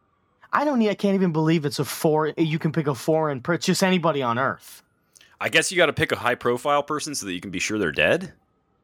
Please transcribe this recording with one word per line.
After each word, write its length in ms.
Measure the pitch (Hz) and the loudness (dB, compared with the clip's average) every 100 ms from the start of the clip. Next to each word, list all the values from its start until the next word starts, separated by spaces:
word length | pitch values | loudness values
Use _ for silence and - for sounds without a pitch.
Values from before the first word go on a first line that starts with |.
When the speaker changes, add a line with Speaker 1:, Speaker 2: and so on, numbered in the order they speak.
| _ _ _ _ - | _ _ _ _ -4
Speaker 1:
I 100 | - 294 | 0 0
don't 140 | 254 | 2
e-, 60 | 208 | 0
I 40 | |
can't 200 | 190 202 | 0 0
even 180 | 196 185 | 2 0
believe 320 | 156 156 170 | 2 2 2
it's 140 | 143 139 | 0 -4
a 60 | |
for-, 480 | 131 - 160 151 156 160 | -6 -2 0 2 0 -2
you 220 | 160 160 | -2 -2
can 140 | 160 | -2
pick 140 | 165 147 | -2 -2
a 80 | |
foreign 460 | 123 - 160 151 135 | -4 0 0 0 -4
per-, 140 | 123 | -4
it's 100 | 165 - | -2 0
just 160 | 165 | 0
anybody 400 | 190 185 165 143 | 2 2 2 0
on 160 | 123 117 | 0 0
Earth. 440 | 131 - - - _ _ _ - _ - | -2 -4 -12 -20 _ _ _ -20 _ -6
Speaker 2:
I 80 | 113 | 0
guess 200 | 160 147 | 2 2
you 40 | 180 | 2
gotta 160 | 160 | 2
pick 180 | - 160 | 2 0
a 40 | 107 | 0
high 180 | 113 | 0
profile 480 | 123 123 123 151 143 | 0 0 0 2 0
person 320 | 143 147 156 | 0 -6 -6
so 120 | 143 98 | -8 -6
that 60 | |
you 80 | 90 | -6
can 100 | 101 | -6
be 80 | 87 | -4
sure 200 | - 107 | -2 0
they're 120 | 85 | 0
dead. 400 | 73 82 160 190 - _ _ _ _ | 4 4 4 -2 -16 _ _ _ _